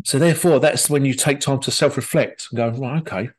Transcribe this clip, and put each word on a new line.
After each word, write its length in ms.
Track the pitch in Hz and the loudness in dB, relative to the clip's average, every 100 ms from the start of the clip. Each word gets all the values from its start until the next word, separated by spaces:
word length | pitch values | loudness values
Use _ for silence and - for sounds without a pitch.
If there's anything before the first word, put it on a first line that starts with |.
| - | -4
So 140 | 165 | 2
therefore, 400 | 170 160 180 143 | 2 2 4 4
that's 300 | 147 143 - | 4 2 0
when 140 | 147 | 2
you 100 | 135 | 2
take 260 | 127 151 139 | 0 0 -2
time 200 | - 135 | -2 -2
to 100 | - | -2
self-reflect 800 | - 147 135 120 - - - - | 0 0 0 -2 -2 -2 -6 -10
and 60 | 117 | -4
go, 120 | 117 | -2
"Right, 320 | 120 127 156 | -2 -4 -4
okay, 280 | 160 92 123 | -4 -6 -8